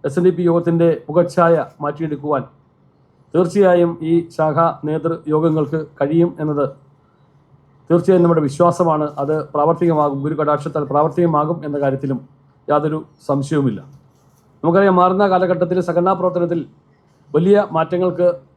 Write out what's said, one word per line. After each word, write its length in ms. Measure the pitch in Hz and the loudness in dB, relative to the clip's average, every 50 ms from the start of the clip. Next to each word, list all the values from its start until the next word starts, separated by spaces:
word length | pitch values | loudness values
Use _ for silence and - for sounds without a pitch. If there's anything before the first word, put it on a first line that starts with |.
| - 143 | -8 -4
എസ് 100 | 139 185 | -2 2
എൻ 40 | 175 | 2
ഡി 60 | 180 165 156 | 2 0 2
പി 60 | 180 170 | 0 0
യോഗത്തിൻ്റെ 400 | 165 170 170 170 170 165 170 165 160 - - - | 0 2 0 0 0 2 2 2 2 0 -4 -2
മുഖച്ഛായ 480 | 151 175 170 - - - 170 170 170 160 131 - - _ | 0 0 0 0 2 2 4 4 4 2 0 -6 -10 _
മാറ്റിയെടുക്കുവാൻ 600 | 139 147 147 147 165 156 147 135 139 147 147 135 139 - _ _ _ _ _ _ _ _ _ _ _ _ _ _ _ _ _ | -8 -8 -6 -6 -8 -8 -8 -8 -4 -4 -4 -4 -4 -8 _ _ _ _ _ _ _ _ _ _ _ _ _ _ _ _ _
തീർച്ചയായും 580 | 165 180 170 170 202 196 185 175 175 175 170 170 - 160 160 | 0 0 2 2 4 4 6 6 4 4 2 0 -4 -2 0
ഈ 40 | 165 170 170 - - | 0 0 0 -2 -4
ശാഖാ 300 | - 156 156 147 156 165 165 - - - 151 | -2 -2 0 2 2 0 0 0 -4 -6 -4
നേതൃയോഗങ്ങൾക്ക് 920 | 156 160 - 165 165 165 - 151 156 156 160 165 156 156 147 135 151 160 156 - _ - | -4 -2 -2 -4 -6 -6 -4 -2 0 2 2 2 2 0 -2 -2 -4 -6 -6 -8 _ -4
കഴിയും 320 | 143 143 151 165 170 175 - - | -2 0 2 2 2 2 0 -4
എന്നത് 240 | 156 151 147 143 143 131 - - _ _ _ _ _ _ _ _ _ _ _ _ _ _ _ _ _ _ _ _ _ _ | -4 -4 -2 -2 -2 -4 -4 -12 _ _ _ _ _ _ _ _ _ _ _ _ _ _ _ _ _ _ _ _ _ _
തീർച്ചയായും 340 | 165 170 170 - 190 180 170 | 0 0 2 4 4 4 4
നമ്മുടെ 180 | 170 170 160 151 139 | 4 4 2 0 -2
വിശ്വാസമാണ്. 580 | 139 147 175 175 165 170 180 165 156 151 151 147 139 - | 0 2 2 2 2 0 0 0 0 -2 -2 -6 -6 -6
അത് 120 | 143 139 156 156 143 - - | -6 -4 -4 -4 -6 -6 -2
പ്രാവർത്തികമാകും, 640 | 147 147 156 170 170 180 170 165 151 147 147 139 139 139 | -2 0 0 0 0 0 0 0 0 0 -2 -2 -4 -6
ഗുരു 100 | 143 139 139 | -6 -4 -2
കടാക്ഷത്താൽ 440 | 151 143 147 147 143 160 147 156 147 139 | 0 0 0 -2 -2 -6 -6 -6 -6 -2
പ്രാവർത്തികമാകും 680 | 143 143 151 160 160 - 175 165 160 147 147 156 170 170 - 151 | 0 0 0 0 0 0 0 2 2 0 0 -2 -4 -6 -6 -8
എന്ന 100 | 143 143 143 | -6 -2 -2
കാര്യത്തിലും 360 | 139 131 135 143 135 135 123 - - _ _ _ _ _ _ _ - | -2 -2 -2 -4 -6 -6 -6 -8 -14 _ _ _ _ _ _ _ -2
യാതൊരു 280 | 147 147 147 151 156 160 - _ _ _ _ - | -2 0 0 -2 -4 -6 -10 _ _ _ _ -4
സംശയവുമില്ല. 500 | 143 139 135 139 165 147 139 127 107 92 - - - - _ _ _ _ _ _ _ _ _ _ _ _ - | -4 -2 -2 -2 -2 0 0 0 -2 -4 -12 -18 -20 -20 _ _ _ _ _ _ _ _ _ _ _ _ -2
നമുക്കറിയാം, 340 | 160 170 196 196 196 185 180 | 2 2 4 4 4 4 4
മാറുന്ന 220 | 180 185 185 190 208 196 190 | 4 2 2 2 0 2 2
കാലഘട്ടത്തിൽ 460 | 180 185 175 185 156 180 170 180 185 175 175 | 0 0 0 0 -2 -2 -2 -2 -4 -2 -2
സംഘടനാ 280 | 165 175 175 185 196 170 | -2 0 0 0 0 0
പ്രവർത്തനത്തിൽ 400 | 175 180 175 180 175 170 175 170 139 - - _ _ _ _ _ _ _ _ _ _ _ - 151 | -2 -2 -2 -2 -2 -2 -2 -6 -6 -8 -16 _ _ _ _ _ _ _ _ _ _ _ -2 0
വലിയ 280 | 170 190 202 202 202 - - 160 | 2 4 4 4 2 0 -2 -4
മാറ്റങ്ങൾക്ക് 520 | 160 156 175 175 185 180 175 175 175 175 175 175 - _ _ | -2 -2 -2 -2 -2 -2 -2 0 0 0 0 -2 -10 _ _